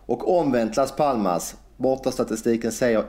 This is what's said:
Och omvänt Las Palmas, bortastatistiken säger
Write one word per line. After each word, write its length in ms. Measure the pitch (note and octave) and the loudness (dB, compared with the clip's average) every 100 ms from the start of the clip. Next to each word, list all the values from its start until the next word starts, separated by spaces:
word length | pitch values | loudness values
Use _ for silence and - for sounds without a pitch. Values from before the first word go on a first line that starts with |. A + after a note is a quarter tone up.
| - | -6
Och 320 | A#2+ - F3+ | -4 0 2
omvänt 380 | D3+ B2 A2 G#2+ | 2 2 0 0
Las 200 | C3+ - | -2 0
Palmas, 600 | D3+ B2 G2 E2+ - - - - | 0 2 0 0 -4 -12 -20 -4
bortastatistiken 960 | B2+ C3+ - - A#2 A2+ A#2+ A2+ A#2 | 0 0 -2 -2 -2 -2 0 0 0
säger 320 | A2 B2 A2+ | 0 2 2